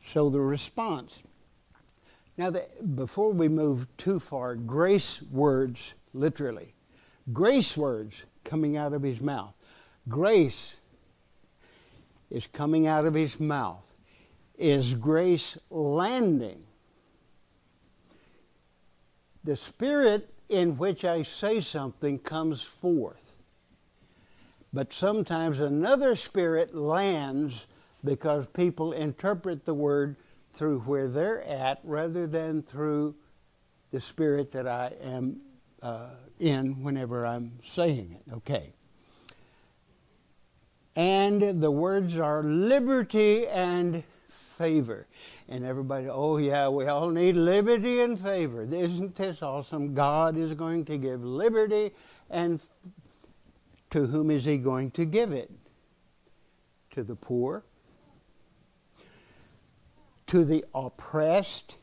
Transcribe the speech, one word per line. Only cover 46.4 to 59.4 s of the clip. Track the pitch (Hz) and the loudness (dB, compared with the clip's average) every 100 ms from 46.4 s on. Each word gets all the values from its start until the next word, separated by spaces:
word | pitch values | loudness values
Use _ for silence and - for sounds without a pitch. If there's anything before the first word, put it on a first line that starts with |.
| 143 143 139 | 2 2 2
we | 139 135 | 2 0
all | 143 170 | 0 0
need | 165 180 175 | 2 4 4
liberty | 170 196 208 233 226 247 | 6 4 4 2 2 2
and | 240 226 | 2 0
favor. | 190 196 160 117 | -2 -2 -2 -4
Isn't | 113 165 175 175 190 180 | -6 -2 -2 -2 -6 -6
this | 190 160 | -6 -6
awesome? | 151 135 139 156 143 | -6 -6 -6 -6 -4
God | 139 143 151 165 160 | 2 2 4 2 0
is | 160 | -4
going | 151 165 170 151 | -4 -4 -4 -4
to | 151 | -4
give | 131 127 | -4 -6
liberty | 120 131 214 226 214 208 208 - - - _ | -6 0 2 2 2 2 -2 -6 -20 -20 _
and | 175 170 165 | -4 -2 -2
f-, | - _ 180 - - _ _ _ _ _ _ _ _ | -6 _ -20 -20 -20 _ _ _ _ _ _ _ _
to | 160 135 | 0 0
whom | 147 156 | 2 2
is | 151 131 | 0 0
he | 147 | 0
going | 131 131 131 | 0 -2 -4
to | - 165 | -2 0
give | 190 233 | 2 0
it? | 139 - - - _ _ _ _ _ _ _ _ _ _ _ _ | -2 -8 -16 -20 _ _ _ _ _ _ _ _ _ _ _ _
To | - | -10
the | 110 117 | -10 -10
poor? | - 123 127 185 - _ _ _ _ _ _ _ _ _ _ _ _ _ - - _ - | -4 -2 -2 -4 -12 _ _ _ _ _ _ _ _ _ _ _ _ _ -20 -20 _ -20